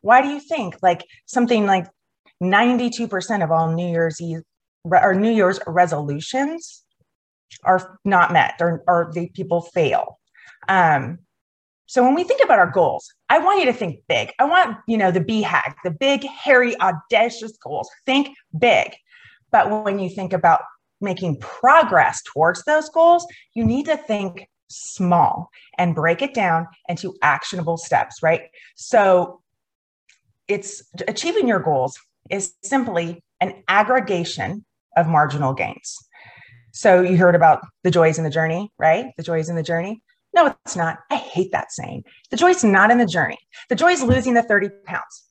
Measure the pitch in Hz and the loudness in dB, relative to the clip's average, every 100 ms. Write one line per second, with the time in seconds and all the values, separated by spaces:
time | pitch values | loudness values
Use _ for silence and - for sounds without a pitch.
0 | 196 247 277 285 - 320 196 - 185 175 | 4 4 4 -6 -8 -6 -6 -2 0 0
1 | - _ _ 254 240 233 202 190 175 _ | -6 _ _ -2 0 0 2 0 -2 _
2 | _ _ _ _ 180 202 240 247 240 233 | _ _ _ _ 0 2 2 0 -2 -6
3 | 233 196 - 208 160 160 160 165 175 170 | -6 -6 -4 -4 0 0 0 -2 -4 -2
4 | 165 156 170 165 - _ _ _ 165 180 | -2 -4 -10 -10 -14 _ _ _ 0 2
5 | 190 190 220 220 185 190 - 165 175 151 | 4 2 0 2 0 0 -4 0 0 0
6 | 147 143 - 262 277 330 330 - _ _ | -6 -8 -6 -4 -4 -6 -14 -20 _ _
7 | _ _ _ _ _ - - 185 - - | _ _ _ _ _ -8 0 0 0 -10
8 | 196 185 175 170 - - 170 165 - 175 | 0 2 4 2 0 -2 -4 -2 0 0
9 | 165 160 175 - 180 175 165 180 147 - | 0 -6 -10 -10 -4 -4 -4 -2 0 -2
10 | - - _ _ - _ - 190 165 147 | -4 -12 _ _ -20 _ -2 2 4 2
11 | 131 170 _ _ _ _ _ _ _ - | -2 -12 _ _ _ _ _ _ _ 2
12 | 247 294 359 539 415 233 175 190 156 73 | 2 2 0 0 4 4 4 2 0 -2
13 | - _ _ 294 339 392 285 240 185 127 | -12 _ _ 2 4 2 0 -2 -6 -10
14 | _ 131 104 - 277 349 320 220 - 226 | _ -4 -4 -2 2 2 2 -4 -4 0
15 | 190 180 170 220 208 160 - - 180 156 | 0 0 -2 -2 -2 -4 -4 -8 -10 -2
16 | 269 277 277 - - 254 240 226 190 165 | 0 -2 -4 -10 2 2 2 0 -2 -2
17 | - - 233 - 220 - - 147 - _ | -2 0 0 -4 -16 -16 -12 -10 -10 _
18 | - 269 277 - _ 160 240 175 - - | -2 -2 -2 -8 _ 0 2 2 0 -10
19 | _ _ - _ _ 220 196 214 214 196 | _ _ -20 _ _ 2 2 -2 -4 -4
20 | 185 202 185 180 170 160 - _ _ _ | -6 -8 -6 0 2 2 0 _ _ _
21 | 202 180 180 135 110 - 247 320 277 175 | -8 -6 -4 -6 -10 0 4 6 6 2
22 | - - - - 160 180 - 302 311 330 | 2 -2 -10 0 0 0 -2 -2 0 2
23 | 330 349 339 - _ - 226 247 294 302 | 4 4 0 -20 _ -4 -2 -2 -2 -4
24 | - 208 196 170 - _ _ - - - | -4 -6 -6 -12 -20 _ _ -20 -18 -4
25 | 180 170 - - 170 _ _ - 175 156 | 0 2 2 -2 -12 _ _ -2 -2 0
26 | 156 170 269 247 190 165 170 _ - 170 | 0 0 -4 -2 0 -2 -4 _ -12 -10
27 | 190 - 147 139 - 180 165 170 - 131 | -10 -4 -2 -2 -4 -8 -6 -6 -2 -2
28 | 117 - 160 165 - _ - _ - 233 | -2 -2 0 0 -4 _ -20 _ 0 2
29 | 196 180 175 - _ _ _ _ _ _ | 4 2 0 -10 _ _ _ _ _ _
30 | _ _ _ _ - 202 - - _ - | _ _ _ _ -6 -6 -6 -18 _ -10
31 | 175 214 330 427 269 196 160 143 127 - | -8 -6 -4 0 0 0 0 -2 -2 -6
32 | _ _ _ 196 196 _ - 269 233 175 | _ _ _ -8 -8 _ -4 -2 -2 -4
33 | 170 170 _ _ - - - 196 214 254 | -6 -10 _ _ -6 -6 -2 0 2 0
34 | - 180 165 - - 202 - _ _ - | 0 -4 -4 -8 -8 -10 -14 _ _ 0
35 | 165 160 151 143 139 135 - - - - | 2 2 0 0 -4 -4 -8 -10 -18 -18
36 | _ _ - - _ _ _ - 214 180 | _ _ -20 -20 _ _ _ 0 4 4
37 | 180 180 180 170 165 151 - _ 180 175 | 6 4 4 6 6 4 -2 _ 0 4
38 | 160 160 160 156 160 170 208 _ 156 170 | 2 2 -4 -2 -2 -4 -8 _ 0 0
39 | 254 - 165 165 160 170 156 170 185 220 | -2 -12 -6 -4 -4 -6 -4 -4 -6 -12
40 | _ _ _ 349 294 - - - 165 - | _ _ _ 2 2 0 -12 -6 -6 -6
41 | _ 277 - - - - - - - - | _ -8 -6 -4 -4 -4 -8 -12 -12 -14
42 | - _ _ 233 349 359 220 190 208 240 | -16 _ _ 0 2 4 4 4 4 4
43 | 220 165 139 - _ - - 247 339 349 | 2 0 -4 -6 _ -20 -6 0 2 2
44 | 247 254 240 233 233 202 202 - - 180 | 2 0 2 0 2 0 0 -10 -12 -12
45 | - - _ | -12 -20 _